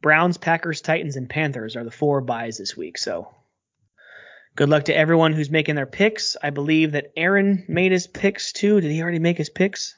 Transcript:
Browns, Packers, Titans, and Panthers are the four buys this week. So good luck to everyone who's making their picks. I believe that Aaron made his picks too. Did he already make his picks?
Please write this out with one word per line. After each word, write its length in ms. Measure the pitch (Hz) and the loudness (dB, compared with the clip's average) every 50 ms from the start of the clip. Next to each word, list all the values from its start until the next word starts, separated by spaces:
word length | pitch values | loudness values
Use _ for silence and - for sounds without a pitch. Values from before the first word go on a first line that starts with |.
Browns, 360 | - 151 151 156 170 180 175 - | 4 4 4 6 4 2 0 0
Packers, 440 | - 170 165 165 - 170 156 - | 0 0 0 4 2 2 2 2
Titans, 340 | - - 160 165 165 156 139 | -2 -2 -2 0 0 -6 -8
and 140 | 131 127 123 | -8 -10 -6
Panthers 460 | - 151 156 151 135 123 110 113 110 | -4 -2 -2 -2 -4 -6 -8 -8 -10
are 80 | 123 120 | -10 -10
the 60 | 113 | -10
four 300 | - - 151 147 143 135 | -6 -2 0 0 0 0
buys 360 | 127 120 120 113 117 117 110 - | 0 -2 -6 -6 -6 -8 -10 -10
this 180 | 95 - - | -10 -10 -10
week. 220 | - 80 80 85 - | -10 -12 -12 -8 -8
So 360 | - - 92 82 - - _ _ _ _ _ _ _ _ _ _ _ _ _ _ _ - - - - - - - _ _ _ | -8 -6 -6 -6 -8 -12 _ _ _ _ _ _ _ _ _ _ _ _ _ _ _ -20 -20 -20 -20 -20 -20 -20 _ _ _
good 140 | - 147 139 | 0 2 4
luck 160 | 156 151 139 | 4 2 2
to 100 | - - | 2 2
everyone 380 | 156 156 156 165 165 160 160 156 | 2 4 4 4 4 4 4 2
who's 160 | 156 151 139 | 0 -2 0
making 260 | 151 160 151 - 151 | 0 0 0 0 -2
their 100 | 147 135 | -4 -4
picks. 500 | 135 - - 196 220 220 214 - - - - | -6 0 2 2 2 2 0 -6 -6 -6 -4
I 80 | - 147 | -6 -6
believe 400 | 147 143 143 147 160 156 160 151 147 | -4 -4 -2 2 2 2 2 2 0
that 200 | 139 - - _ | -4 -6 -6 _
Aaron 500 | 160 165 180 196 202 196 202 202 185 185 - | -2 0 2 2 2 2 2 0 0 -2 -2
made 240 | 165 170 185 190 185 | -2 0 2 2 2
his 140 | 180 180 - | 2 0 -4
picks 440 | _ - - 196 196 - - - - | _ -2 -2 -2 -2 -2 -10 -10 -6
too. 260 | - - 202 214 208 | 0 2 4 4 4
Did 100 | 170 151 | 2 0
he 100 | 151 160 | -2 -2
already 180 | 165 170 175 160 | -2 -2 -2 0
make 180 | 165 170 175 - | 2 0 0 0
his 120 | 151 - | -4 -6
picks? 460 | - - 185 196 196 - - - - | 0 0 0 0 0 -6 -12 -12 -14